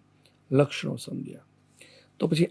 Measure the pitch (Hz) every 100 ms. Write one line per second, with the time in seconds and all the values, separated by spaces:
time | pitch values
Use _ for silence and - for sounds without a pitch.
0 | _ _ _ _ - 135 143 - 143 127
1 | - - - - _ _ _ - - -
2 | _ - 156 160 175